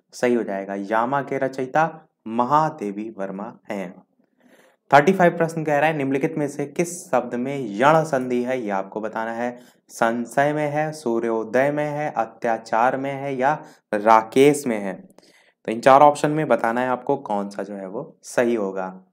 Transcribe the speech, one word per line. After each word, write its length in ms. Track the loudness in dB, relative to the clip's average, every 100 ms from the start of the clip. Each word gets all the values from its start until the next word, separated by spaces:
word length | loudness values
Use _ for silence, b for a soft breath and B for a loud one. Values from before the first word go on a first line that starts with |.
| _
सही 220 | -4 0
हो 80 | 0
जाएगा। 320 | -2 -6 -8 -8 -2
यामा 320 | -2 0 -2
के 160 | -4 -4
रचयिता 680 | -6 -6 -4 0 0 -4 _ _ -6
महादेवी 800 | -2 2 2 2 -2 -8 -8 -10 -10
वर्मा 340 | -10 -8 -12 -14 -12
हैं। 240 | -10 -10 -14 _ _ _ b b b b b 4
थर्टी 220 | 6 6
फ़ाइव 240 | 4 4 2
प्रश्न 280 | -2 -2
कह 140 | -2 2
रहा 120 | 2
है 60 | 0
निम्नलिखित 380 | -2 -2 -2 -2
में 80 | -6
से 180 | -6 -6
किस 440 | -4 -4 -6 -2
शब्द 240 | -2 -2
में 220 | -4 -6 -6 -6 2
यण 240 | 4 4
संधि 380 | 2 -2 -2 -2
है, 180 | -2 -4
ये 100 | -4
आपको 300 | -4 -6 -8
बताना 320 | -8 -6 -6
है। 260 | -6 -6 -8 B B _
संशय 640 | 0 0 0 -2 0 0
में 160 | 0 -2
है, 220 | -2 -4
सूर्योदय 800 | -4 -4 -2 -2 -4 -2 0 0
में 160 | -2 -4
है, 260 | -4 -4 -4
अत्याचार 800 | -6 -4 -4 -4 -2 0 2 0
में 160 | -4
है 240 | -6 -6 -2
या 220 | 0 -2 B B _
राकेश 720 | 0 6 6 6 6 6 4 -2
में 120 | -4
है। 140 | -6 -10 -14 _ b b b b -8
तो 40 |
इन 80 | 2
चार 200 | 6 8
ऑप्शन 300 | 8 6 0
में 160 | 0 2
बताना 320 | 2 2 0
है 80 | -2
आपको 280 | -2 -2 -4
कौन 320 | -4 -4 -4
सा 140 | -8
जो 120 | -10
है 120 | -10 -10
वो 280 | -12 -12 -18
सही 320 | -4 0 0
होगा। 500 | 0 -2 -4 -8 -10 _